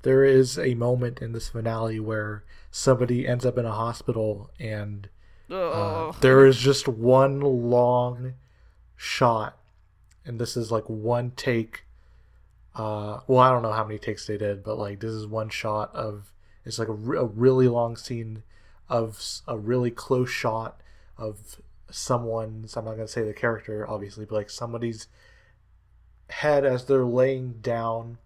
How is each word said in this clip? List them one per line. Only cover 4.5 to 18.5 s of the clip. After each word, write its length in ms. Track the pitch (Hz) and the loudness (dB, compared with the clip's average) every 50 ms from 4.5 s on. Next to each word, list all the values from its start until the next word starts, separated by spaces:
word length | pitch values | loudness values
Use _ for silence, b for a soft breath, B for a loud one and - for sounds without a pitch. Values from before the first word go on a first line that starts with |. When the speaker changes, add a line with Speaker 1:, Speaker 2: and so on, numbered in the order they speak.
| - - | -14 -10
Speaker 1:
and, 500 | - 110 107 104 104 104 104 101 98 101 - - - - - - - - | -8 -8 -6 -6 -8 -8 -10 -12 -14 -16 -20 -20 -20 -20 -20 -20 -16 -10
uh, 580 | 185 190 180 165 147 165 165 165 156 165 160 156 | -6 -4 -4 -2 -2 -2 -2 -2 -2 -4 -6 -6
Speaker 2:
Ugh. 80 | - - | -2 4
Speaker 1:
there 260 | - 131 131 135 135 | 6 8 10 12 12
is 120 | 135 131 117 | 10 10 8
just 300 | 123 139 139 - - 143 | 4 2 2 2 0 -4
one 520 | 117 110 113 123 127 131 135 139 139 139 | -4 0 4 6 6 6 6 4 2 0
long 960 | 143 139 131 120 120 120 123 120 123 123 123 123 123 123 123 120 127 131 131 - _ _ _ _ - - _ _ _ _ _ | 0 0 0 2 2 2 4 4 4 4 4 2 0 -2 -4 -8 -10 -12 -12 -14 _ _ _ _ -20 -20 _ _ _ _ _
shot, 640 | - - - - - 131 120 113 110 107 - - _ _ _ _ _ _ _ _ _ _ _ _ _ _ | -14 -10 -8 0 2 2 2 2 2 -2 -6 -10 _ _ _ _ _ _ _ _ _ _ _ _ _ _
and 140 | 139 120 113 | -14 -8 -6
this 160 | 123 - - | -6 -4 -4
is, 160 | 123 113 107 | -6 -4 -2
like, 160 | 117 110 - - | -2 -2 -2 -4
one 420 | 110 107 107 117 120 120 123 123 | -10 -6 -2 0 0 0 -2 -4
take. 520 | 127 - - 135 120 113 113 - - - - - - - _ _ - - _ _ _ - _ _ _ _ - - _ | -8 -6 -2 0 0 0 -2 -4 -10 -20 -20 -20 -20 -20 _ _ -20 -20 _ _ _ -20 _ _ _ _ -20 -16 _
Uh, 460 | - 110 107 107 104 104 104 107 120 - | -8 -6 -6 -6 -6 -6 -8 -10 -10 -2
well, 120 | - 131 127 | 2 6 6
I 100 | 127 131 | 6 6
don't 120 | 131 120 | 6 2
know 100 | 113 110 | 0 -2
how 120 | 107 110 107 | -4 -4 -4
many 140 | 107 107 104 | -6 -8 -8
takes 280 | - - 107 - - | -8 -8 -8 -8 -6
they 120 | - 107 104 | -8 -6 -4
did, 260 | 107 101 101 98 95 | -2 -4 -4 -6 -6
but, 140 | 107 107 110 | -8 -6 -6
like, 220 | 107 101 101 101 | -6 -8 -8 -8
this 100 | 117 113 | -8 -8
is 140 | 110 110 107 | -8 -8 -8
one 240 | 107 110 110 110 110 | -6 -6 -6 -6 -6
shot 440 | - - - 110 107 107 104 - - | -8 -8 -6 -4 -4 -4 -4 -6 -8
of, 380 | - 120 107 104 101 101 - - - - _ - _ _ | -8 -8 -8 -8 -10 -16 -20 -20 -20 -20 _ -20 _ _
it's, 140 | 117 110 - | -10 -6 -6
like, 100 | 113 107 | -4 -4
a 40 | |
re-, 260 | 110 104 107 120 160 160 | -6 -6 -4 -4 -2 0
a 60 | 131 | -2
really 440 | 110 101 110 120 131 131 127 127 123 | -2 0 4 4 6 6 6 4 4
long 280 | 117 120 117 117 117 | 4 2 0 -2 -4
scene 460 | - - - 123 117 113 110 110 107 - - | -10 -10 -10 -10 -8 -8 -10 -12 -14 -16 -20